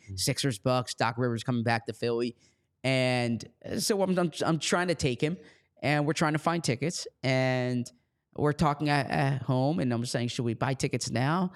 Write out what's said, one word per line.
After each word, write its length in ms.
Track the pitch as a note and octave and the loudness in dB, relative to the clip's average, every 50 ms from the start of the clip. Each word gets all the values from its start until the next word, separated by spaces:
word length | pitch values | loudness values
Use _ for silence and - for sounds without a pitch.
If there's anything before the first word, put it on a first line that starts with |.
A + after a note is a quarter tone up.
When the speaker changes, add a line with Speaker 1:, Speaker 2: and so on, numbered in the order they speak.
| _ - | _ -10
Speaker 1:
Mm. 80 | G2 F#2+ | -8 -4
Speaker 2:
Sixers, 400 | - - B2+ - - C#3 A2+ G2+ | -2 -2 0 0 0 -2 -2 0
Bucks, 360 | - C3 B2+ B2+ A#2+ - - | 0 0 0 0 0 -2 -2
Doc 220 | - A#2+ A2+ A2+ | 0 0 0 2
Rivers 280 | A#2+ B2+ B2 A#2 A2+ - | 0 0 0 0 -2 -2
coming 180 | - B2+ A#2 | -2 -2 0
back 240 | A2+ A#2+ A#2 A2 - | 2 2 0 0 0
to 60 | - | -6
Philly. 420 | - - - A#2+ A#2 A#2 A#2+ A#2+ - _ _ _ _ _ _ _ _ _ - | -6 -4 -2 -2 0 0 -2 -2 -4 _ _ _ _ _ _ _ _ _ -2
And, 600 | C3 C3+ C3 B2+ B2+ B2+ B2 A#2+ A#2+ A#2 G#2+ - - _ _ - | 0 2 2 2 2 2 0 0 0 -2 -2 -6 -10 _ _ -10
uh, 140 | - - - | -8 -6 -2
so 240 | - - A3+ G3 | 0 0 0 2
I'm, 160 | F#3+ F#3+ F#3 F3+ | 0 2 2 2
I'm, 140 | F3+ E3 - - - | 0 0 -2 -2 0
I'm 140 | - E3 D3+ | 0 0 0
trying 300 | - - G3+ F3 F3+ F3+ | 0 0 0 0 0 0
to 60 | E3 | -2
take 260 | - - C#3 B2 - | 0 -2 -2 0 0
him, 160 | D#3 D3+ F3 - - - - _ _ _ _ _ | 0 -2 -2 -4 -10 -16 -20 _ _ _ _ _
and 240 | - C3 D3 D3 D3 | 0 2 2 2 2
we're 60 | C#3+ | 2
trying 200 | D#3+ - - D3+ D#3 | 0 2 2 2 2
to 40 | D3+ | 0
find 240 | - E3+ E3+ F3 | 2 0 0 0
tickets, 440 | - - A#2+ A2+ F3 E3+ F3 - - - - _ | 0 -2 -2 -2 -2 -4 -4 -6 -8 -12 -10 _
and 680 | - C3+ C3 C3 C3 C3 B2+ B2+ B2 B2+ B2 B2 A#2+ - - _ _ _ _ _ _ _ - | 0 2 2 4 4 2 2 0 0 0 0 -2 -4 -6 -10 _ _ _ _ _ _ _ -4
we're 180 | - - D3 | 0 0 0
talking 360 | D3 D3+ E3+ D3 D3 - D#3 D3 | 2 2 2 2 2 2 0 2
at, 200 | C#3+ C#3+ C3+ - | 2 2 0 0
at 320 | - D3+ C#3+ C3+ C#3 B2+ | 0 2 2 2 0 0
home, 380 | B2 - C3 B2+ C3 C#3+ D#3+ F3+ | 0 0 2 2 2 2 0 0
and 120 | D3+ B2 | 0 0
I'm 120 | A#2+ A2+ A#2+ | 0 -2 -2
saying, 240 | A#2+ - B2+ A#2+ A#2+ | -2 -2 -2 -2 -2
"Should 160 | - - A#2 | -2 -2 -2
we 100 | A#2 A2+ | -2 -2
buy 200 | G#2+ - C3 C3+ | -2 -2 -2 0
tickets 360 | - - C3+ - A#2+ - - | -2 -2 -2 -2 -4 -4 -2
now?" 420 | B2+ A2+ B2+ C#3 D#3+ F#3 F3+ F#3 - | -2 0 0 2 2 0 0 -2 -4